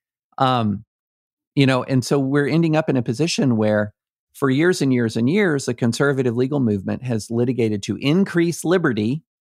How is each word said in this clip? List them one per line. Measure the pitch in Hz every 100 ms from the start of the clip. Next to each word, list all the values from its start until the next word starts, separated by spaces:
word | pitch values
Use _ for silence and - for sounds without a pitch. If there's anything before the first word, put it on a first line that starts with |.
| _ _ _ -
Um, | 131 123 107 101 - _ _ _ _ _ _ 143
you | 135
know, | 131
and | - 131
so | - 143
we're | 135 143 139
ending | 160 165 156
up | 160
in | 135
a |
position | 117 117 165 - 135 110
where | 107 104 107 - _ _ _
for | - 135
years | 131 175 180
and | 135
years | 127 113 117
and | 120
years, | 202 190 139 131
the |
conservative | 120 117 - 143 135 127 117
legal | 131 147
movement | 117 101 101 104
has | 123 113 -
litigated | 117 123 123 113 104
to | 107 101
increase | 139 180 190 170 170 156
liberty | 156 185 156 110 107 151 - _ _